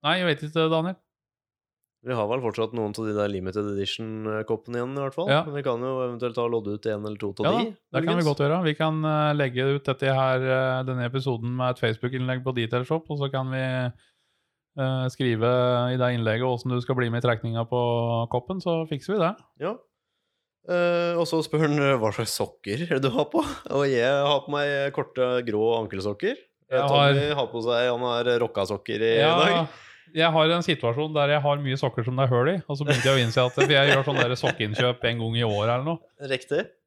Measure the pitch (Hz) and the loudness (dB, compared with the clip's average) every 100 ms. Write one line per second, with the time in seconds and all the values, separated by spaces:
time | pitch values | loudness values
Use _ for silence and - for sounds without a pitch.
0 | 143 175 180 143 151 160 160 160 170 180 | 0 0 2 0 -2 0 2 2 0 -6
1 | _ _ _ _ _ _ _ _ _ _ | _ _ _ _ _ _ _ _ _ _
2 | 120 123 104 127 120 104 113 120 107 104 | -6 -2 0 0 -2 -2 -4 -2 -4 -4
3 | 110 104 104 101 92 98 104 101 98 - | -4 0 -2 -2 -4 -4 -4 -4 -4 -6
4 | 113 110 110 107 110 110 - 120 123 139 | -8 -8 -6 -6 -4 -6 -4 -6 -6 -6
5 | 139 135 170 139 160 143 135 120 127 131 | -6 -4 0 0 0 -6 -4 -4 -4 -4
6 | 127 120 123 117 120 117 104 104 113 104 | -4 -4 -6 -2 -2 -2 -4 -6 -4 -4
7 | 107 104 104 95 120 220 226 202 _ 131 | -6 -6 -8 -2 0 2 0 -6 _ -4
8 | 165 170 160 143 143 165 170 151 160 156 | 0 2 2 2 0 2 0 0 0 0
9 | 156 151 151 147 139 123 135 139 139 135 | 0 0 0 0 0 0 0 0 -2 -2
10 | 135 135 131 131 131 131 131 131 131 127 | 0 2 2 2 2 0 0 -2 -2 -4
11 | 123 135 131 117 120 123 127 123 120 110 | -2 -4 -2 -4 -4 -2 -2 0 -2 0
12 | 123 131 127 127 131 123 113 123 127 160 | -4 -4 -2 -2 -2 -2 0 -2 0 -4
13 | 160 147 139 135 131 131 131 127 127 117 | -4 -6 -4 -4 -4 -4 -2 -2 -4 -6
14 | _ _ _ _ _ _ _ - 131 131 | _ _ _ _ _ _ _ -6 -2 -2
15 | 127 - 131 113 117 127 123 123 123 127 | -4 0 0 2 2 4 4 2 2 0
16 | 123 123 113 110 127 120 127 123 120 127 | 0 0 0 0 0 -2 -2 -4 -2 0
17 | 123 117 123 113 120 113 117 123 120 120 | 0 2 0 0 -2 -4 -2 0 2 0
18 | 117 117 117 120 - 185 180 165 160 147 | 0 0 0 -4 -4 -8 -2 -2 -2 -8
19 | - 208 170 208 _ _ 156 233 _ _ | -4 0 0 -2 _ _ -8 -8 _ _
20 | _ _ _ _ _ _ - 175 175 175 | _ _ _ _ _ _ -4 0 2 2
21 | 175 170 165 160 156 151 156 147 139 135 | 0 0 0 0 0 0 2 4 4 4
22 | 110 101 113 - 104 - - 107 170 143 | 2 0 -4 -2 -4 -6 -6 -4 -2 0
23 | 135 233 151 320 285 285 - 135 143 127 | 0 0 0 0 -2 -6 -4 0 2 2
24 | 120 139 143 143 135 147 143 143 139 143 | 2 2 2 2 0 -2 0 0 -2 -2
25 | 135 - 127 123 120 107 110 117 107 95 | -6 -2 0 0 0 0 2 2 -2 -4
26 | 98 101 185 269 _ _ _ 131 139 139 | -6 -2 -4 -4 _ _ _ 0 2 4
27 | 143 139 147 147 117 117 113 120 123 120 | 6 4 2 0 -2 -2 0 2 2 2
28 | 123 120 120 120 117 107 95 104 - 113 | 0 0 2 2 2 0 -2 -4 -4 0
29 | 113 113 147 170 165 170 160 - - - | 2 4 4 4 4 2 0 -8 -20 -20
30 | _ 160 165 160 156 170 170 165 120 120 | _ 2 2 4 4 2 0 0 0 -2
31 | 156 156 143 147 143 143 139 135 135 - | -2 0 2 2 2 0 0 -2 -2 -2
32 | 113 127 135 120 131 185 - 143 147 135 | -4 0 2 4 2 0 -4 -6 0 2
33 | 120 135 117 113 123 - 180 143 139 135 | 4 4 4 2 0 2 4 4 6 4
34 | 135 135 120 123 135 - 107 104 123 123 | 2 0 0 0 -2 -2 -2 0 0 2
35 | 120 117 113 113 120 104 107 120 143 165 | -2 -2 -2 0 0 0 0 0 -2 -6
36 | - _ 139 131 - 147 202 _ | -10 _ -6 -6 -2 -2 -2 _